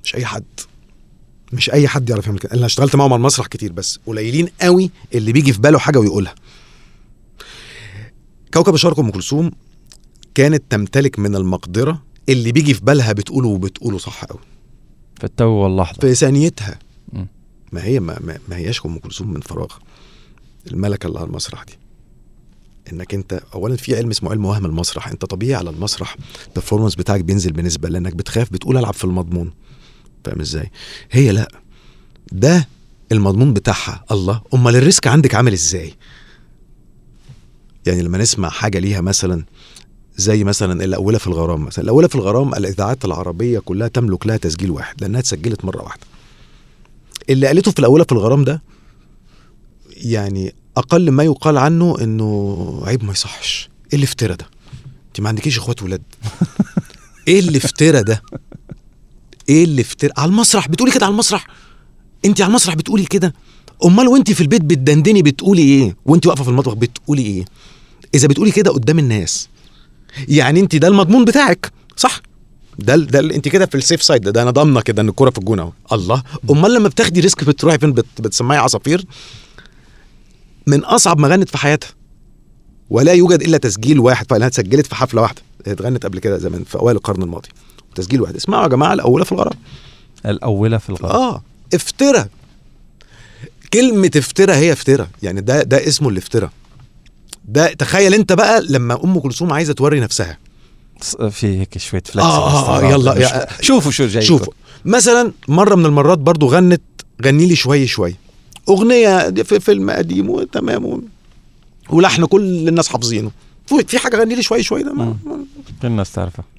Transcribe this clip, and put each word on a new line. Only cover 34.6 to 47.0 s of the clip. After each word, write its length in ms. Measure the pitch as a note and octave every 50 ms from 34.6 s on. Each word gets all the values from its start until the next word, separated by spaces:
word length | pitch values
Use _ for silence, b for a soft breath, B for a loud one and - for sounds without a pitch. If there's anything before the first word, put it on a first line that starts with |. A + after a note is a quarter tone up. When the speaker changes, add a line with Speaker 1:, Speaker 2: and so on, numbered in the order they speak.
| B2 A#2+ A#2
Speaker 1:
الريسك 300 | B2+ C3 D#3 - - -
عندك 280 | A2+ A#2 D3+ D#3 C3+ -
عامل 180 | G#2+ A#2 B2 G2+
إزاي؟ 420 | F2+ - - F#2 F2+ D#2+ D#2+ - b b b b b b b b b b b b b _ _ - _ _ _ _ - _ _ - _ _ - - - _ - _ - _ - _ - -
يعني 160 | F2 F2+ F2+ F2
لما 160 | E2+ F2 F#2
نسمع 300 | A2 A#2 - - F#2+ D#2+
حاجة 300 | - - - G#2+ G2+ F#2+
ليها 220 | F2+ G2 G2+ F#2+
مثلا، 440 | F2 F#2 G2 - - F#2 F2+ E2 D#2+ - b b b b b b b b _ _ - _ _
زي 280 | - - G#2+ G#2+ G#2+ G2+
مثلا 400 | G2 G2+ - G#2 F#2 F2+ F2 F#2
الأولى 340 | F#2+ F#2 - F#2+ G2 A2 G#2+
في 80 | -
الغرام 380 | F#2+ F2 D#2+ E2 E2 F2 D#2 D2+
مثلا. 200 | C2 - - -
الأولى 240 | G#2 A2 C#3+ E3 F3
في 60 | -
الغرام 400 | C3+ G2+ F#2+ G#2 A#2+ C#3+ C#3 -
الإذاعات 500 | - G2+ F#2+ F#2+ F#2 G2+ G2+ B2+ B2+ -
العربية 540 | G2 D#2+ E2 F#2 F2+ E2+ E2+ A2+ A#2+ A#2+ G#2+
كلها 300 | - - F2+ F#2+ A2+ A#2
تملك 380 | - B2 A#2+ A2 F#2 F2 -
لها 100 | G#2 A2
تسجيل 340 | G#2+ - F2 D#2 E2+ F#2+ F#2+
واحد، 300 | E2 C#2 B1 - - -
لأنها 200 | - F#2+ G2+ B2
اتسجلت 440 | B2+ - - D#2 D#2+ A#2 A2 - -
مرة 180 | F#2+ F#2 - -
واحدة. 200 | - - - - - b b b b b b b b b b b b b b b b - _